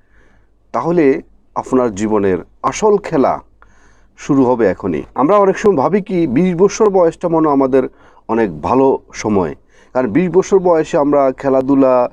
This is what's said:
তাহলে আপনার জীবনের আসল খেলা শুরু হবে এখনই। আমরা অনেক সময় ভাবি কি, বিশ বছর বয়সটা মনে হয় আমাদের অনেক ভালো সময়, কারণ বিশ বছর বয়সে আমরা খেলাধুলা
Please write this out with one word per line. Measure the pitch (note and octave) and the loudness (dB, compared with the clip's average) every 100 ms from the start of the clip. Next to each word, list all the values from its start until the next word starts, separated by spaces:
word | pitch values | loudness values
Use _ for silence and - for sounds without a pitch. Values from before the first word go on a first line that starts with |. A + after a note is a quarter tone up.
| _ _ _ _ _ _ _ | _ _ _ _ _ _ _
তাহলে | A2+ D3 F3 C#3 D#3 - _ _ | -6 -2 2 2 2 -4 _ _
আপনার | - - B2+ B2 | -12 -2 0 0
জীবনের | G2 G#2+ G#2+ G2 F2+ - _ | -2 -2 0 0 -2 -6 _
আসল | C3 - G#3+ G3+ | -8 -2 0 0
খেলা | - D#3 G#2+ D2+ - _ - _ _ _ _ - | -2 -2 0 -2 -8 _ -20 _ _ _ _ -12
শুরু | - C#3 | -2 0
হবে | B2 B2 G#2 | 2 2 0
এখনই। | F2 G2 D2 - | 0 -4 -6 -6
আমরা | - D3+ G3+ | -2 0 2
অনেক | G3 F#3 | 2 0
সময় | G#3+ D#3+ | 0 0
ভাবি | C#3+ G3 | 0 -2
কি, | F#3+ F#3 D#3+ | -2 -2 0
বিশ | A#2+ F#3 E3+ | 0 0 2
বছর | G3 - G#3+ | 0 2 0
বয়সটা | F#3+ E3 - F3 | 2 0 0 -2
মনে | D#3+ D#3 | 0 0
হয় | |
আমাদের | C#3 C3+ C3 B2+ - - - - | 2 2 0 -2 -8 -20 -16 -4
অনেক | A2+ A2 D2+ | -2 -2 -4
ভালো | F2 B2+ C3+ A2 - | -2 0 2 0 -6
সময়, | - A2 G2+ D#2+ C2+ _ _ _ | -8 -4 -2 -2 -6 _ _ _
কারণ | B2 B2+ | -4 -2
বিশ | C3+ F3+ | -2 0
বছর | F3+ - G3 | 0 0 0
বয়সে | F3+ E3 D#3 E3 | 2 0 0 -2
আমরা | D3 D3 C3+ | 0 0 0
খেলাধুলা | C3 C#3 C3 C3 C3+ C3 B2+ B2 | -2 -2 0 0 2 2 2 0